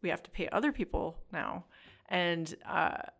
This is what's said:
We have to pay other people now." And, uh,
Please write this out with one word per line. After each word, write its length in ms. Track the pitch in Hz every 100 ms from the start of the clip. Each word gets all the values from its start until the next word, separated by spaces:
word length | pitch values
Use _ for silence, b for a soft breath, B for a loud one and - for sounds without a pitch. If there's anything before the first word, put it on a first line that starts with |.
We 80 | 175
have 140 | -
to 80 | -
pay 180 | - -
other 240 | 214 285
people 500 | - - 175 165 165 -
now." 360 | 165 - 180 - b b b -
And, 480 | 180 175 170 160 -
uh, 320 | - 160 165 - -